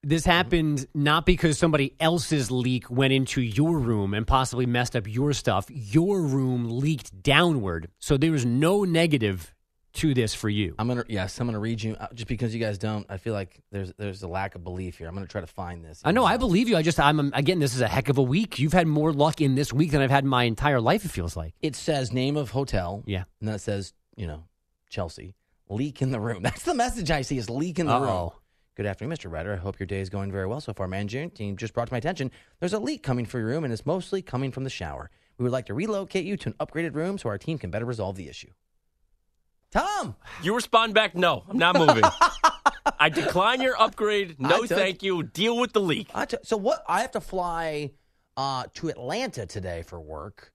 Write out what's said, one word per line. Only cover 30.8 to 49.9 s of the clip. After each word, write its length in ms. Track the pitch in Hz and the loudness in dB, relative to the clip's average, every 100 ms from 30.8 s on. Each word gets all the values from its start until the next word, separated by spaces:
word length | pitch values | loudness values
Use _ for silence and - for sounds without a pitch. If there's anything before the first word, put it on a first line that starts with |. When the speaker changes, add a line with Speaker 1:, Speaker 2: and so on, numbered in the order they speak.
| 92 | -4
Speaker 2:
man. 180 | 95 101 | -4 -4
June 220 | 120 165 | -6 -8
team 300 | - 104 95 | -8 -8 -6
just 160 | 110 | -6
brought 140 | - 117 | -4 -4
to 40 | |
my 60 | 123 | -2
attention. 320 | 139 180 131 - _ _ | -4 -4 -6 -8 _ _
There's 120 | 175 | -4
a 60 | 208 | -2
leak 240 | 240 285 | -4 -4
coming 240 | - 123 113 | -2 -2 -2
for 120 | 127 | -4
your 100 | 110 | -2
room, 160 | 147 | -2
and 80 | 147 | -4
it's 100 | 113 | -4
mostly 380 | 143 185 - 196 | -2 -4 -2 -6
coming 300 | 180 123 135 | -4 -4 -4
from 120 | 127 | -6
the 60 | 131 | -8
shower. 400 | - 82 67 - _ _ - | -6 -8 -10 -14 _ _ -4
We 60 | |
would 100 | 123 | -2
like 140 | 127 - | -2 -4
to 80 | |
relocate 500 | 104 214 202 196 185 | -4 -2 -4 -2 -4
you 140 | 180 202 | -4 -4
to 100 | - | -6
an 60 | - | -6
upgraded 360 | 160 160 165 | -6 -4 -4
room 240 | 151 170 196 | -2 -4 -4
so 100 | 117 | -4
our 80 | 101 | -6
team 220 | - 160 | -6 -6
can 120 | 87 | -4
better 140 | 98 | -4
resolve 320 | 120 113 95 95 | -4 -4 -4 -6
the 140 | 78 | -12
issue." 180 | 62 - _ _ _ _ _ _ _ _ _ _ _ _ | -16 -20 _ _ _ _ _ _ _ _ _ _ _ _
Tom! 460 | 202 359 415 233 101 - - | -2 0 -4 -6 -10 -16 -6
Speaker 3:
You 120 | 165 | -2
respond 380 | 233 - 226 226 | -2 4 4 6
back, 220 | 214 208 | 4 2
"No, 300 | 175 180 139 - | 2 2 2 -2
I'm 80 | 208 | 2
not 180 | 165 277 | 4 6
moving." 280 | 156 277 311 - 320 - 320 | 6 8 6 6 2 4 2
Speaker 2:
<laughs> 460 | - 285 - - - | 4 0 0 -4 2
Speaker 3:
I 80 | 247 | 2
decline 540 | 160 - 170 208 254 | 4 0 2 2 2
your 180 | 262 247 | 0 2
upgrade. 580 | 220 - 214 208 190 143 | 0 2 0 0 -2 -4
No, 180 | 131 170 | 2 2
Speaker 2:
I 100 | - | 2
took 20 | |
Speaker 3:
thank 340 | 175 190 185 | 0 0 -2
you. 200 | 190 180 | -2 -2
Deal 360 | 143 - 220 233 | -4 0 0 2
with 140 | 247 | 2
the 80 | 214 | 2
leak. 300 | 185 135 - | 2 -2 -2
Speaker 2:
I 120 | - - | -6 -4
took, 180 | 233 | -6
so 140 | - 220 | -4 -2
what? 260 | 202 311 - | 0 -2 0
I 140 | 180 | -2
have 120 | 262 | -2
to 100 | 214 | -6
fly, 720 | - 190 175 165 165 151 147 - _ _ _ - | -6 -6 -4 -4 -4 -4 -8 -12 _ _ _ -6
uh, 280 | 135 131 - | -4 -4 -8
to 140 | - 165 | -8 -8
Atlanta 580 | 120 123 196 254 131 95 | -6 -6 -4 -6 -8 -10
today 360 | 107 92 85 | -8 -8 -8
for 160 | 85 | -10